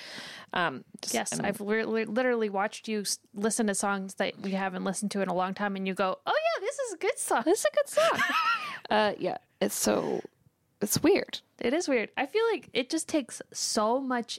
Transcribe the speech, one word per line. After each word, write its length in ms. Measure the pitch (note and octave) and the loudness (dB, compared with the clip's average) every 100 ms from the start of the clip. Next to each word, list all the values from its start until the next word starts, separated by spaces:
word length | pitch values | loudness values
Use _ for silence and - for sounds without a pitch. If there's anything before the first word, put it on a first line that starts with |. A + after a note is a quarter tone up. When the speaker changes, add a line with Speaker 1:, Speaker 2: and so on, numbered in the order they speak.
| - - - - - | -14 -14 -14 -16 -6
Speaker 1:
Um, 320 | - E3+ C3 - - | 0 0 -2 -10 -12
just, 140 | - | -4
Speaker 2:
Yes, 180 | A3+ G#3+ | -2 -2
Speaker 1:
I 40 | A3+ | -2
mean 80 | G#3+ | -2
Speaker 2:
I've 140 | G3+ | -2
li-, 240 | G3+ A3 | 0 0
li-, 200 | A3 A3 | 0 0
literally 440 | A3 G#3+ B3+ A#3+ G#3+ | 0 0 2 2 0
watched 360 | G3 G#3 - - | 0 -2 -4 -4
you 140 | G#3+ | -2
s-, 180 | F#3+ - _ | -2 -6 _
listen 320 | G3+ G#3+ G#3+ G#3+ | -2 0 2 0
to 60 | |
songs 400 | F#3+ G3+ G3 F#3+ - | 2 0 0 -4 -4
that 220 | F#3+ - | -4 -4
we 120 | G3 | -4
haven't 320 | F#3+ F#3+ F3+ | -2 -2 -2
listened 260 | F#3+ F#3 G3+ | -4 -2 -2
to 80 | G3+ | 0
in 60 | F#3+ | 0
a 60 | |
long 200 | F3+ F#3 | 0 0
time, 200 | F#3 G#3 | 0 -2
and 120 | G3 F#3+ | -2 -2
you 60 | |
go, 240 | F#3 G3 - - | 0 0 0 0
"Oh, 60 | B4+ D#5+ D#5 | 0 2 0
yeah, 100 | G4 | -2
this 120 | C#5+ | -4
is 140 | B4+ | -4
a 40 | F4 | -2
good 200 | F#4+ C#5 | -2 0
song." 240 | - C#4+ | 0 2
Speaker 1:
This 160 | A#3 G#4 | 4 4
is 40 | D5+ | 2
a 80 | |
good 140 | D5+ C#5+ | 2 0
song. 320 | - E5 - - | 4 4 4 2
Speaker 2:
<laughs> 40 | C6+ C6+ C6+ C6+ C6+ - | 2 2 0 -4 -8 0
Speaker 1:
Uh, 240 | G#3 G#3 - | 2 2 0
yeah, 200 | F3+ - _ - | -4 -4 _ -2
it's 160 | G3+ - | -2 0
so, 440 | - G#3 - - - _ _ _ _ - | 2 2 2 -2 -4 _ _ _ _ -6
it's 200 | G#3 - | -2 4
weird. 380 | D#4 G4 - - - - | 6 4 2 -8 -12 -4
Speaker 2:
It 140 | A#3 | 0
is 160 | D4 F4+ | 0 2
weird. 220 | B3+ G3+ - | 2 0 -4
I 100 | C#4 | -2
feel 180 | G#4+ A4+ | 0 2
like 160 | F4+ - | 0 -2
it 160 | G#3+ C4+ | -4 -2
just 180 | D#4+ - | -2 0
takes 320 | D#4+ A#3 - - | -2 -2 -8 -12
so 480 | - - - G#3+ B3+ | -6 -2 2 2 2
much 380 | C4 B3 A3+ | 0 -2 -2